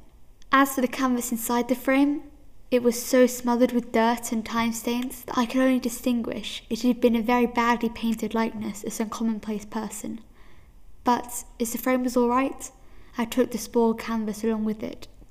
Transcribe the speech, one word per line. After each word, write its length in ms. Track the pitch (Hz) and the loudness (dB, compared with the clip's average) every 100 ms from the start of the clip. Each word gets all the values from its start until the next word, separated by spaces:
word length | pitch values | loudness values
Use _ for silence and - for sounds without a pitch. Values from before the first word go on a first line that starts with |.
| - - - - - | -18 -20 -20 -16 0
As 240 | 269 277 - | 4 4 2
for 40 | |
the 60 | 254 | -2
canvas 460 | - 262 247 233 | 0 0 0 -2
inside 340 | 226 - 240 240 | -4 -2 0 0
the 80 | |
frame, 480 | 254 - 269 285 294 - - - - - | 0 2 4 4 2 -6 -20 -20 -14 0
it 120 | 247 | 2
was 200 | 240 233 | 2 0
so 240 | - 254 247 | 2 6 6
smothered 460 | 240 240 233 247 | 4 0 4 4
with 200 | 247 240 | 2 0
dirt 380 | 233 226 240 - | 2 4 2 -2
and 140 | 226 | -4
time 300 | 208 226 233 | -2 -2 -2
stains 500 | 226 - 240 254 - | -2 -4 -4 -4 -8
that 140 | - - | -4 -2
I 80 | 233 | 0
could 160 | 254 | 4
only 180 | 262 254 | 4 4
distinguish 840 | 247 - 254 240 226 220 - - - | 0 -2 0 0 -2 -6 -8 -10 -6
it 140 | 226 | 0
had 180 | 247 247 | 2 4
been 160 | 240 226 | 4 4
a 60 | |
very 240 | 214 247 240 | 2 4 2
badly 420 | 240 233 233 226 | 2 2 2 0
painted 460 | - 233 226 214 | -2 -4 -2 -2
likeness 500 | 226 226 214 220 196 | 0 -2 -4 -8 -8
of 80 | 220 | -8
some 160 | - 220 | -6 -6
commonplace 560 | - 226 214 214 208 | -2 -2 -2 -4 -8
person. 560 | 208 226 214 - 233 226 - - - - - - - - | -6 -8 -6 -8 -10 -10 -14 -20 -20 -20 -20 -20 -18 -4
But, 420 | - 240 - - - - | 0 0 -2 -10 -10 -6
as 140 | 233 | -6
the 60 | 233 | -2
frame 240 | 262 254 | 0 0
was 120 | 254 | 2
all 140 | 247 240 | 2 2
right, 420 | 247 269 - - - - - - - | 2 0 -4 -16 -18 -20 -20 -12 -6
I 80 | |
took 280 | 226 - 240 | -2 2 0
the 40 | 226 | 0
spoiled 420 | - 240 226 226 | -2 2 2 0
canvas 460 | - 226 214 208 | -4 -4 -4 -2
along 220 | 226 220 214 | -2 0 -2
with 160 | 214 | -4
it, 260 | - - - - - | -8 -12 -16 -18 -4